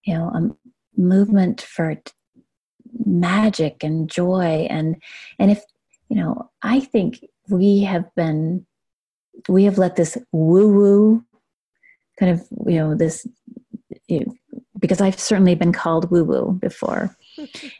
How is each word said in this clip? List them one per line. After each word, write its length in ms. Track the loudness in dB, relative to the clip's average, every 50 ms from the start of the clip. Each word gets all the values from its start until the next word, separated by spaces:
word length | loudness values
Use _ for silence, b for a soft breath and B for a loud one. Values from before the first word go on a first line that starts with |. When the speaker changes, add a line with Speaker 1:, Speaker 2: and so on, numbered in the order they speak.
| _
Speaker 1:
you 60 | -4 -4
know, 160 | -4 -6 -6
a 680 | -4 -4 -4 -4 -6 _ _ -20 _ _ _ _ _ 0
movement 600 | 2 2 4 2 2 2 2 2 2 0 -2 -8
for 340 | -12 -14 -8 -6 -4 -4 -6
t-, 160 | -8 _ -20 _ _ _ _ _ _ _ _ _ _ _ _ _ _ _ -20 -10 -6 -4
magic 760 | -2 0 0 0 0 0 2 2 0 0 0 -4 -4 -4 _ -6
and 260 | -4 -4 -4 -4 -4
joy. 560 | -4 -4 -2 -2 0 0 0 -2 -2 -2 -4 -4
And, 260 | -4 -4 -4 -4 -6 B B B B B B B B
and 140 | B 2 2
if, 100 | 2 0 -4 _ _ _ _ _ _ _ _
you 80 | _ -4
know, 340 | -4 -4 -4 -6 -8 -12 _ _ _
I 180 | -4 -2 -2 -2
think 400 | -2 _ -2 -2 -2 -2 -6 -10 -20 -20 _ _ _ -4
we 320 | 0 2 2 4 4 2
have 320 | 2 0 -2 -4 -6 -6 _
been, 500 | -4 -2 -2 -2 -2 -4 -4 -6 -6 -10 _ _ _ _ _ _ _ _ _ _ _ _ _ _ -14 _ 2
we 160 | 4 4 4
have 120 | 4 4
let 200 | 2 0 0 2
this 200 | -2 -2 -2 -4 -12 -12 _
woo-woo 920 | -2 0 2 4 6 6 6 6 6 6 6 6 6 6 6 4 4 2 -2 _ _ _ _ _ _ _ _ _ _ b b b b b _ _ _
kind 140 | 0 0 0
of, 160 | 0 0 -4 _ -14 -8 -4
you 120 | -2 0
know, 180 | 0 0 -2 0
this, 320 | 0 -2 -2 -2 -8 -14 -18 _ _ _ -20 -20 -20 _ _ -20 -20 _ _ -20 _ _
you 140 | _ -4 -4
know, 120 | -4 -8 -12 _ _ _ -20 -20 _ _ _ -6
because 220 | -2 -2 0 2
I've 180 | 0 0 0 -4
certainly 360 | -4 -2 2 4 4 4 4
been 180 | 2 0 0 0
called 360 | 0 -2 -2 -2 -2 0 0
woo-woo 440 | 0 0 2 2 -2 -2 -2 -4 -4
before. 640 | -4 -4 -8 -6 -6 -6 -6 -4 -4 -6 -6 _ _ B B B
Speaker 2:
<laughs> 80 | B -20 B B B B -20 B